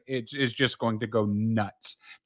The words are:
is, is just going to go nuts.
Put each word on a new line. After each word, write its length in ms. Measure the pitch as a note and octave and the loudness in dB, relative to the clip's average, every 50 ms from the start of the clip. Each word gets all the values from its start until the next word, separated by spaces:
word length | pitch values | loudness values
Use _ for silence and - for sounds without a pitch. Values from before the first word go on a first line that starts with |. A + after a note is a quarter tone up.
| _ | _
is, 260 | C3 C3+ B2 A2+ - | -6 -4 -4 -4 -6
is 200 | D3 C#3 C3+ A#2+ A2+ | -2 0 0 0 2
just 240 | - C3+ A#2 - - | 2 2 2 2 0
going 200 | A#2+ A#2 A2 G#2+ | 0 0 0 0
to 60 | A#2 | -2
go 200 | A2 A#2 A2 G#2 | 0 2 2 2
nuts. 680 | G#2 G2+ G#2 A2 A2+ A2+ G#2+ G2+ G2 - _ - - - - - - - - - | 2 2 2 2 2 2 2 0 -2 -4 _ -6 -6 -6 -6 -10 -20 -20 0 4